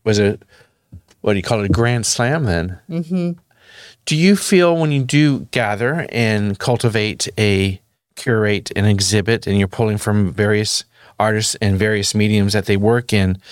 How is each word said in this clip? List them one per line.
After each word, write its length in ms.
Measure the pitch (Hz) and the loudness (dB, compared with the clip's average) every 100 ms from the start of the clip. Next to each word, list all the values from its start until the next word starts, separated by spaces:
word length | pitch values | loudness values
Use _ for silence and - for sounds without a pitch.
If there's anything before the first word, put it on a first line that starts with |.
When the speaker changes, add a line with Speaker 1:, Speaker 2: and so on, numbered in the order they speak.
Speaker 1:
was 140 | 113 104 | -2 2
a, 220 | 101 107 _ _ _ _ _ - - _ | 2 0 _ _ _ _ _ -20 -20 _
what 120 | 110 | -2
do 40 | 101 | -2
you 60 | |
call 160 | - 113 | 0 -2
it, 60 | 101 | 0
a 40 | |
grand 380 | 95 117 120 107 | 0 0 0 -2
slam 380 | - 120 160 127 | -2 -2 0 0
then? 340 | 85 85 90 - | -2 -2 -8 -10
Speaker 2:
Mm-hmm. 440 | 165 160 180 175 170 _ _ _ - - - - | -8 -4 -4 -4 -6 _ _ _ -20 -20 -14 -4
Speaker 1:
Do 100 | 156 | 2
you 200 | 180 202 | 4 4
feel 400 | - 180 175 170 | 4 4 4 2
when 160 | 156 | 0
you 120 | 143 | 0
do 380 | 127 147 151 135 - | 0 2 2 2 -2
gather 560 | 127 110 104 120 165 - | -2 -2 -2 -2 -2 -4
and 480 | 117 113 107 104 98 | -2 0 0 -2 -2
cultivate 720 | - 120 120 107 107 - - - | -2 0 0 0 -2 -4 -6 -2
a, 420 | 104 98 98 95 _ _ _ - | 2 2 0 -4 _ _ _ -10
curate 560 | - 110 107 104 - - | -2 0 0 -2 -4 0
an 100 | 104 | 2
exhibit, 600 | 101 95 107 95 113 - | 2 2 0 0 -2 0
and 140 | 101 | 0
you're 80 | 98 | 0
pulling 320 | - 110 104 | 0 -2 -2
from 320 | - 104 98 | -2 0 0
various 520 | 85 104 104 107 - - _ - - | 0 0 0 -2 -4 -8 _ -12 -2
artists 340 | 107 110 110 - | 0 0 -4 -2
and 160 | 104 95 | 0 0
various 380 | 107 107 98 107 | 0 0 -2 0
mediums 380 | 107 107 101 | 2 2 2
that 120 | 104 98 | 0 0
they 120 | 98 | 0
work 360 | 104 120 123 | 2 0 0
in, 240 | 104 92 92 - | 0 0 -2 -8